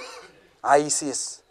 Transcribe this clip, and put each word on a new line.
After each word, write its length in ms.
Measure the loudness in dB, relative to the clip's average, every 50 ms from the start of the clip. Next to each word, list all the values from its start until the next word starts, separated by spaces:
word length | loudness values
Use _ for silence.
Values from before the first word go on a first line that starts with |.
| -16 -16 -18 -18 -20 -20 -20 -20 _ _ _ _ 2
আইসিএস, 760 | 4 4 4 4 2 -2 -2 -2 -4 -6 -6 -8 -8 -12 -16 _ _